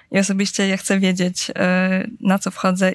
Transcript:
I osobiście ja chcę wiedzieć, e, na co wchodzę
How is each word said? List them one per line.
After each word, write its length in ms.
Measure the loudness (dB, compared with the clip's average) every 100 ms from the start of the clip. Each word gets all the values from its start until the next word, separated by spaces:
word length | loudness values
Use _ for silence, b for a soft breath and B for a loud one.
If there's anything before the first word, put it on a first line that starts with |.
| B
I 80 | -2
osobiście 480 | 0 0 -2 0 0
ja 100 | 0
chcę 220 | 0 2
wiedzieć, 520 | 2 2 0 -2 -6 -2
e, 520 | 0 2 2 0 -4 -4
na 180 | 0 0
co 120 | 0
wchodzę 400 | -2 0 2 0